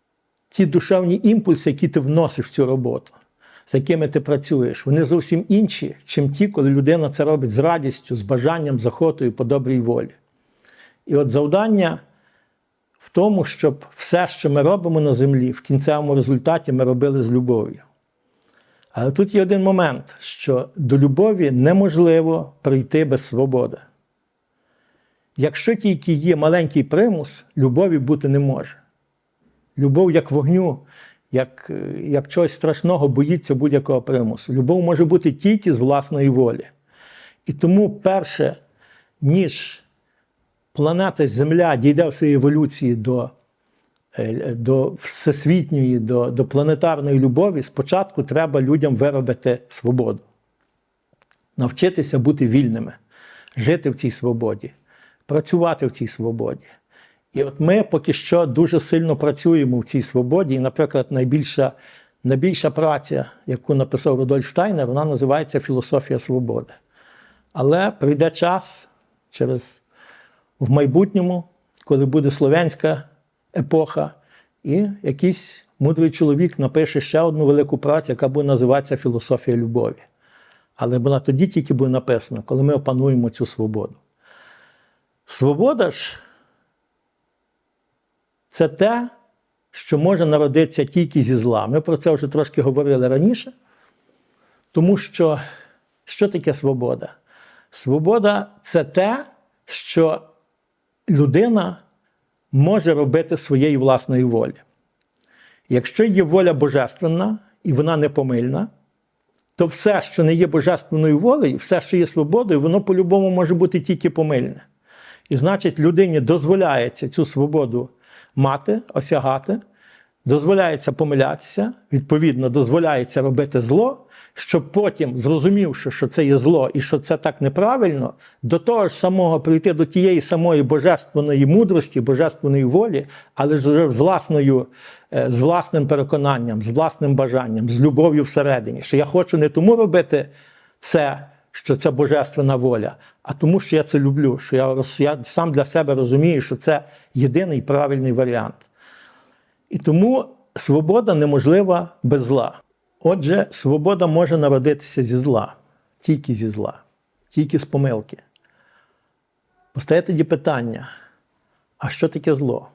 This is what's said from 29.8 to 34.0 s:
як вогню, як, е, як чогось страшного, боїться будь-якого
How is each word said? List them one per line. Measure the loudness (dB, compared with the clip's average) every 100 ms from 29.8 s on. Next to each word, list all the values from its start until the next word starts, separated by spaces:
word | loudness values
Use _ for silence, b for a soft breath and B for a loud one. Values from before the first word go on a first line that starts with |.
| 2 4 4
як | 2 2
вогню, | 0 2 2 0 -4 _ b b b -4
як, | -4 -4 -8 -12
е, | -10 -10 -10
як | -4 -4 -2
чогось | 0 0
страшного, | 0 -4 0 0 2 0
боїться | 2 0 0 -2
будь-якого | -2 2 0 0 -2